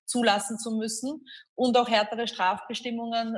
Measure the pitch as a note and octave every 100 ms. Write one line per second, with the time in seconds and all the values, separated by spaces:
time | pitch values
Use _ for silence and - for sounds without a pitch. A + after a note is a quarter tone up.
0 | - B3 A3+ G#3 - A3 A#3 A3 A3 -
1 | C4 D#4 - - - - B3+ A#3+ A#3 A3
2 | G#3 A3+ A3+ - F#3 G3+ - A3+ B3 A#3
3 | A#3 A3+ A3+